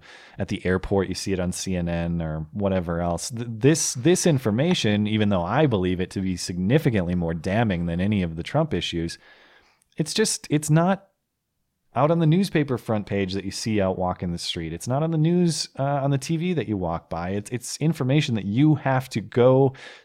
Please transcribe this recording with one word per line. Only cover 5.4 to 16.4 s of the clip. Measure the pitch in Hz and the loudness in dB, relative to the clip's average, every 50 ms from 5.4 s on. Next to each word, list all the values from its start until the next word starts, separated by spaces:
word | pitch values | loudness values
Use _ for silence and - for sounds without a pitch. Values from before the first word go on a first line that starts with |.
| 85 | 0
I | 87 113 143 160 | 0 2 2 2
believe | 143 117 95 92 92 92 87 | 2 2 2 2 0 0 0
it | 92 - | -2 -4
to | - 101 | -4 -4
be | 95 95 90 | -2 -2 -2
significantly | 87 - - 90 87 92 98 127 160 - 143 113 101 87 85 90 | -4 -4 -6 -4 -2 0 2 2 4 4 2 2 2 0 0 0
more | 90 85 82 82 | 0 0 -2 -2
damning | 82 76 92 95 113 120 107 92 85 85 | -4 -2 -2 0 2 2 2 0 0 -2
than | 85 85 87 | -2 -2 0
any | 92 104 107 98 90 | 0 2 2 2 0
of | 82 82 | 0 -2
the | 80 80 | -6 -8
Trump | - - 147 165 151 104 | -2 -2 -2 0 0 -2
issues, | 87 - - - 82 82 82 - - _ - - - - - _ _ _ _ _ _ _ _ _ | -4 -2 -2 -4 -2 -4 -4 -6 -10 _ -20 -20 -20 -20 -20 _ _ _ _ _ _ _ _ _
it's | - 160 - - | -4 -4 -2 0
just, | - 220 - - - - - | 0 0 0 -2 -6 -4 -2
it's | 147 151 151 147 | -2 -2 2 4
not | 151 160 170 185 196 185 - _ _ _ _ _ _ _ _ _ _ _ _ _ _ _ _ _ _ | 4 4 4 2 0 -2 -4 _ _ _ _ _ _ _ _ _ _ _ _ _ _ _ _ _ _
out | 117 139 151 170 | 0 2 4 4
on | 170 | 4
the | 165 | 4
newspaper | 151 160 190 202 185 - 165 143 131 127 110 | 4 4 4 2 2 0 0 0 0 -2 -4
front | - - 113 107 98 | -2 -2 -2 -2 -2
page | - 104 101 98 92 95 | -2 -2 0 0 0 -2
that | 98 90 | -4 -6
you | 98 | -6
see | - - - 113 107 101 | -8 -6 -4 -2 0 2
out | 95 95 92 90 | 2 2 0 0
walking | 92 90 92 - 95 87 | -2 -2 -2 -2 -4 -6
the | 85 85 | -4 -6
street. | - - - 90 82 80 82 | -6 -6 -6 -6 -6 -6 -8
It's | 85 - | -8 -6
not | 120 127 139 156 | -4 -2 -2 0
on | 165 | 0
the | 165 156 | 0 2
news, | 151 165 175 180 180 170 156 - - - _ | 2 4 4 4 4 2 2 -2 -6 -8 _
uh, | - 135 | -4 -2
on | 139 143 139 135 143 143 | -2 0 0 0 0 0
the | 135 | 0
T | 131 - 165 | -2 -4 -4
V | 156 | -2